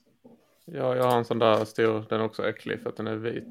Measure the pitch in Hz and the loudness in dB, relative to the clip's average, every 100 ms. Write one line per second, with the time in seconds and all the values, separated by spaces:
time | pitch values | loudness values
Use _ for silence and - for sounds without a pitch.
0 | _ _ - - _ _ - 151 131 127 | _ _ -20 -20 _ _ -14 -4 -2 2
1 | 127 123 117 117 113 107 110 - 113 107 | 4 4 2 2 4 4 2 0 2 0
2 | 107 110 110 - 98 110 113 110 120 - | -2 -4 -2 -2 -4 -4 -6 -6 -6 -6
3 | 110 110 113 117 - | -6 -4 -4 -6 -10